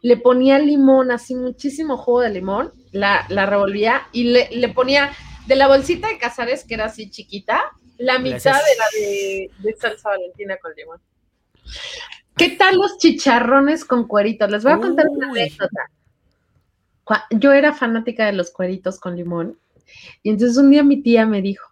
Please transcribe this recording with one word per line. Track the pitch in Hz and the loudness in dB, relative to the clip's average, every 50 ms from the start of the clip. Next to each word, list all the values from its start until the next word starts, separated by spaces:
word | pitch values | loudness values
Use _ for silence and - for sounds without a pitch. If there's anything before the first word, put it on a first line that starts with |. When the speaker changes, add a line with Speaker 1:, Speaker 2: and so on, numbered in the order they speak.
Speaker 1:
le | - 240 240 | 4 2 2
ponía | 233 240 247 247 254 254 269 269 277 | 4 4 2 4 4 4 4 4 4
limón, | 302 285 294 285 269 262 269 262 262 254 | 4 4 4 4 6 6 6 4 4 2
así | 247 233 - - 254 | -2 -4 -6 -10 -10
muchísimo | 254 254 254 247 _ - 285 269 294 320 311 262 | -8 -8 -8 -10 _ -10 -8 -8 -6 -6 -6 -6
jugo | - - - 240 247 | -6 -2 0 0 2
de | 247 226 | 0 0
limón, | 208 180 185 190 196 208 285 392 _ _ _ _ | -4 -6 -6 -6 -4 -4 -6 -8 _ _ _ _
la, | - 196 202 202 202 170 - - | -8 -4 -2 0 0 -2 -2 -4
la | 180 202 196 | -2 -2 0
revolvía | 196 202 202 202 196 202 208 208 226 247 269 - - | 0 0 0 0 -2 -2 -2 0 0 0 -2 -4 -8
y | - 233 240 | -6 -4 -2
le, | 240 240 247 247 - | 2 2 2 2 0
le | - 233 247 226 | -4 -4 -4 -4
ponía | - 254 254 254 277 285 277 285 285 - - - - - - | -2 -2 -2 0 2 0 0 -2 -6 -14 -20 -20 -20 -20 -2
de | 214 262 | 0 2
la | 269 277 277 | 4 6 6
bolsita | 277 277 269 277 349 - - - | 6 4 4 0 -4 -4 -4 -8
de | - - | -8 -6
cazares, | 240 240 240 - 240 233 262 - - | -8 -8 -6 -6 -6 -6 -6 -6 -6
que | _ 226 | _ -8
era | 220 214 | -8 -8
así | 220 220 - 220 196 | -8 -8 -14 -18 -18
chiquita, | - - 208 _ - 202 - - 226 339 508 605 - _ _ _ _ _ | -18 -20 -20 _ -16 -14 -6 -4 -4 -4 -4 -6 -10 _ _ _ _ _
la | 240 254 254 254 | -4 -2 -2 -2
Speaker 2:
Le | 254 | -2
Speaker 1:
mitad | 262 254 247 - 269 | -6 -8 -2 0 0
Speaker 2:
hacías | 269 285 302 | 2 2 2
Speaker 1:
de | 605 523 - | 2 2 2
la | - - 427 214 208 | 0 -4 -2 -4 -6
de, | 202 202 202 196 196 196 190 190 190 _ _ | -4 -4 -6 -6 -6 -8 -8 -10 -14 _ _
de | 196 214 220 | -8 -8 -8
salsa | _ - 226 214 - _ 214 | _ -8 -8 -8 -6 _ -6
Valentina | 202 190 180 175 180 _ 208 196 190 | -6 -6 -8 -12 -14 _ -12 -12 -12
con | 185 _ 165 156 | -12 _ -18 -18
limón. | - 147 160 165 175 _ _ _ _ _ _ _ _ _ _ _ _ _ - - - - - - - - - - - _ _ _ | -18 -20 -20 -20 -20 _ _ _ _ _ _ _ _ _ _ _ _ _ -20 -18 -16 -16 -16 -16 -16 -18 -20 -20 -20 _ _ _
¿Qué | - 339 - | -2 -2 -2
tal | - - 403 381 392 | 2 2 2 2 4
los | 359 392 381 - - | 2 0 -2 -4 2
chicharrones | - 330 - - - 277 233 240 233 233 262 277 277 285 311 311 - | 2 2 2 2 0 0 2 2 2 2 2 2 4 2 0 -4 -2
con | _ 254 240 233 233 | _ -2 -2 -2 -2
cueritos? | - 208 202 214 220 214 214 202 | -2 0 0 0 -2 -2 -2 -2
Les | 208 208 214 | -2 0 2
voy | 262 | 2
a | 311 - | 0 2
contar | - 370 - - 302 311 | 0 -2 0 2 2 0
una | 285 294 269 277 | 0 -4 -8 -6
Speaker 2:
Uy. | 254 233 | -4 -4
Speaker 1:
anécdota. | 233 240 - - 202 - - - 131 - _ _ _ _ _ _ _ _ _ _ _ _ _ _ _ _ _ _ _ _ _ _ _ | -6 -6 -6 -8 -8 -8 -8 -10 -12 -12 _ _ _ _ _ _ _ _ _ _ _ _ _ _ _ _ _ _ _ _ _ _ _
Cua-, | - 214 208 - - | -4 -4 -4 -4 -4
yo | 233 214 277 277 | -4 2 4 6
era | 277 277 285 302 | 6 6 4 2
fanática | 294 - 254 233 226 226 226 - 226 - 220 | 0 0 -4 -4 -4 -4 -4 -6 -4 -2 -2
de | 208 | -2
los | 202 190 175 180 | 0 -2 -4 -6
cueritos | _ - 185 180 190 185 _ 185 190 - | _ -6 -6 -6 -6 -6 _ -8 -10 -8
con | - 180 175 | -12 -10 -10
limón | 170 175 175 170 170 170 208 - _ _ _ _ _ _ _ - - - - - _ | -8 -8 -6 -6 -6 -6 -8 -10 _ _ _ _ _ _ _ -20 -20 -20 -20 -20 _
y | _ 208 | _ -2
entonces | 214 202 233 247 233 262 | 0 0 0 0 4 4
un | 277 277 | 6 6
día | 277 294 | 6 6
mi | 285 285 285 277 | 6 4 2 2
tía | 285 233 233 226 220 | 2 2 4 4 4
me | 220 214 202 | 2 0 -2
dijo | 190 196 196 - - _ | -2 -4 -6 -8 -12 _